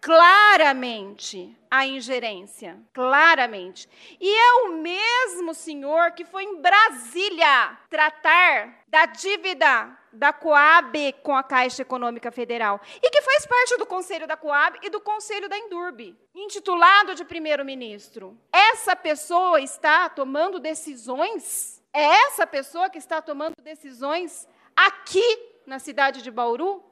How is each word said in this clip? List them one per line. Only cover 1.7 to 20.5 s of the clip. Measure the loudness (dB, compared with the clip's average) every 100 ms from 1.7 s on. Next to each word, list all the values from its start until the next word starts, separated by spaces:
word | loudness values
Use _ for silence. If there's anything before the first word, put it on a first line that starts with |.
a | -2 -2
ingerência, | -8 -8 -8 -8 -12 -18 -20 -20 -20 _
claramente. | -6 0 4 4 4 0 -6 -14 -18 -20 _ -20 _
E | -2
é | 4 4 4
o | 2 -4
mesmo | -8 -4 -2 -2 -2 -6 -10
senhor | -10 -14 -12 -4 0 0
que | -4
foi | -16 -12
em | -12 -2
Brasília | 2 4 4 0 -12 -6 -6 0 2 4 0 -6 _
tratar | -2 -2 0 2 4 4 2 -4 _ _
da | 2
dívida | 2 -2 -6 -4 -6 0 2 2 -2 -16 _
da | -2 -2
coab | -2 0 4 6 4 2 -6 -6 -6
com | -4 -4
a |
Caixa | -2 -2 -2 -6
Econômica | -10 -8 -8 -8 -14
Federal, | -10 -8 -4 -4 -4 -10 -4
e | 0
que | 2
faz | 2 0
parte | 2 0 0 -2
do |
Conselho | -4 -8 -8 -10 -8
da | -8
coab | -4 0 0 -2
e | -10
do | -10
Conselho | -8 -8 -8 -10 -8
da | -10
endurb, | -10 -10 -10 -12 -20 _ _
intitulado | -18 -16 -12 -4 4 6 6 2
de | -6
primeiro-ministro. | -12 -10 -6 -6 -6 -12 -14 -16 -20 -20 -20 _ _
Essa | 4 4 2 -4 -4
pessoa | -2 -6 -2 0 2 0
está | 0 -4 0 2 0
tomando | -6 -6 -4 -4